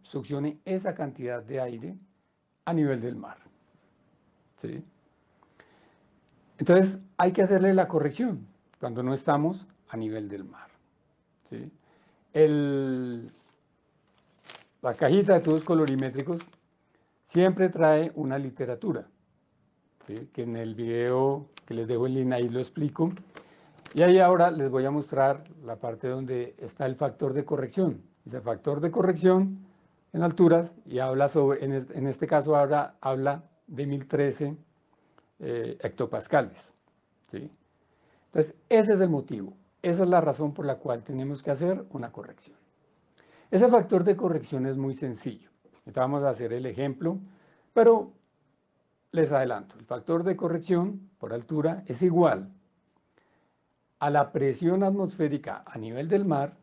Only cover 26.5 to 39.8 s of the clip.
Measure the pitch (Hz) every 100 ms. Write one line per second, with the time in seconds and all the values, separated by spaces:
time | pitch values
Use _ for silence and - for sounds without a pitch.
26.5 | - 117 - 135 131 143 - 139 135 147
27.5 | 143 131 - 180 98 - _ - 127 113
28.5 | 113 - 143 165 196 185 165 185 185 196
29.5 | - - _ _ _ _ 165 170 160 170
30.5 | 165 170 - - 123 131 131 139 160 139
31.5 | 135 139 135 127 - 135 131 156 156 143
32.5 | 147 139 147 - - 135 135 139 143 -
33.5 | _ - 131 143 139 135 147 139 135 143
34.5 | 156 _ _ _ _ _ _ _ - 131
35.5 | 120 117 113 104 - 120 110 - 147 113
36.5 | - - _ _ _ _ _ _ 104 151
37.5 | _ _ _ _ _ _ _ _ 160 156
38.5 | - - 226 208 202 185 147 - 110 95
39.5 | - _ _